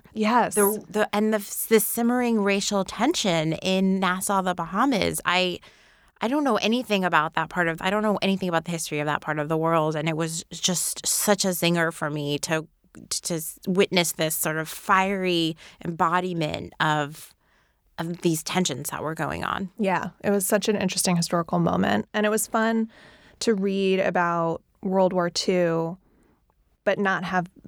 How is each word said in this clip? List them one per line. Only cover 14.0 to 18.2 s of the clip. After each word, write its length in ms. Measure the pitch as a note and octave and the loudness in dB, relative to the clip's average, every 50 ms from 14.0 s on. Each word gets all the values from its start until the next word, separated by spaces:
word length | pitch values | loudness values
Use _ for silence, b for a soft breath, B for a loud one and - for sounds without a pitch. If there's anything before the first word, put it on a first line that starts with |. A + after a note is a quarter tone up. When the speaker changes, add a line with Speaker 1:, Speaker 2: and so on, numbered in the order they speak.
| E3+ - - | 0 0 0
Speaker 2:
this 200 | - E3 D#3 D#3 | -2 -2 -2 0
sort 240 | - - E3+ D#3 | -2 -2 -2 -2
of 100 | D#3+ D#3 | -2 -4
fiery 880 | - - - - - F#3+ F#3+ F#3+ G3 G3+ F#3+ F#3 F#3 F3 E3+ E3 D#3+ E3 B B B B B - | -6 -10 -8 -2 2 2 2 2 0 0 -2 0 0 2 2 0 0 -4 B B B B B -8
embodiment 880 | E3+ E3+ D#3+ F#3 E3 E3+ F3+ F3+ F#3 F3 E3 D#3 D3+ - - - - - - | -8 -2 0 0 2 2 0 0 -2 -2 -2 -2 -2 -4 -6 -8 -10 -4 -2
of, 560 | D#3 D#3 D3+ D3+ D3 C#3+ D#3 - - - _ _ _ _ _ _ _ _ _ _ _ _ _ - | 0 0 2 0 -2 -4 -8 -14 -20 -20 _ _ _ _ _ _ _ _ _ _ _ _ _ -8
of 220 | E3 E3 F3 - | -8 -8 -6 0